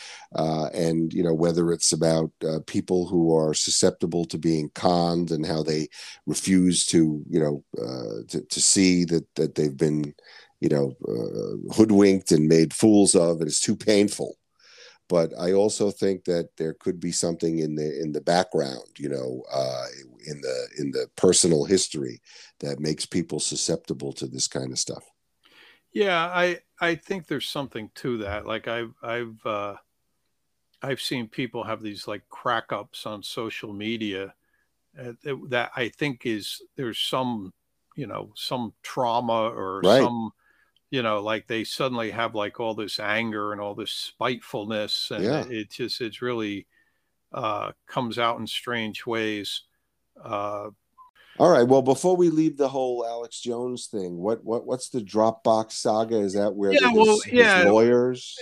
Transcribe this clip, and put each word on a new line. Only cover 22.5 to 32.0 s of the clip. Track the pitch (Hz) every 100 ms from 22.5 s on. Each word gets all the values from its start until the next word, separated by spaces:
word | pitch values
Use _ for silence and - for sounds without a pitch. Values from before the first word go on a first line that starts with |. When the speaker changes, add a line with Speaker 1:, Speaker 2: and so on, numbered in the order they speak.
| _
Speaker 1:
that | 73 69
makes | 78 156 -
people | 95 82 76
susceptible | - 71 - 82 - 67 69
to | 65 65
this | 65 -
kind | 69 65
of | 65
stuff. | - 67 - _ _ _ _ _ - _ _
Speaker 2:
Yeah, | 214 202 170 170
I, | 180 180 170 - -
I | 175 160
think | - 196 -
there's | 143 -
something | 151 135 120 107 -
to | 139 120
that. | 101 104 107
Like, | 110 120
I've, | 117 117 -
I've, | 117 117 117 110 120
uh, | 104 101 98 _ _ _ _ _ _ _ _ _ _
I've | 135 127
seen | - 135 110
people | - 120 120
have | 107 110
these, | 107 101